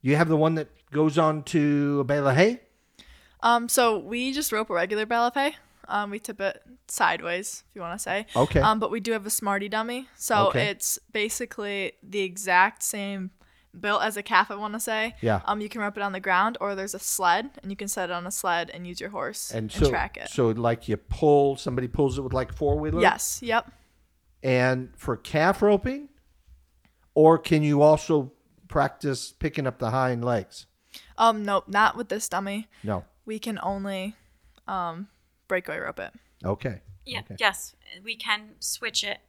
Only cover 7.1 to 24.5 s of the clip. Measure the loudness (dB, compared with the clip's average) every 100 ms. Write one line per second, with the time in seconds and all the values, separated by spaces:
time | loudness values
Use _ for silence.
7.1 | 2 -4 -6 -6 -12 _ -12 -10 -8 -6
8.1 | -6 -2 0 2 4 4 2 -2 -4 -4
9.1 | -4 -4 -4 -2 -4 -2 -6 -6 -8 -12
10.1 | _ 0 4 4 4 -2 -2 -4 -6 _
11.1 | -4 -4 -4 -8 -8 -6 -4 -6 _ -8
12.1 | -4 -4 -4 2 6 4 2 -6 -6 -6
13.1 | -6 -10 _ _ _ _ -8 0 0 0
14.1 | -2 2 2 2 -4 -6 -6 -4 -2 -4
15.1 | -2 0 0 0 -4 -4 -6 -6 -4 -4
16.1 | -4 2 4 4 0 -4 -4 -6 -8 -6
17.1 | 0 4 2 0 -10 -12 -8 -6 -4 -4
18.1 | -6 -6 -4 0 -2 -2 -10 -12 -10 -10
19.1 | -8 -8 -8 -6 -6 -6 0 2 2 -4
20.1 | -8 -8 0 2 2 0 0 -2 -6 -4
21.1 | 0 4 6 4 0 -4 -4 -4 0 0
22.1 | 0 -2 -4 -4 -2 0 0 0 4 4
23.1 | 4 -6 -6 0 -2 -2 _ _ _ _
24.1 | _ _ _ 0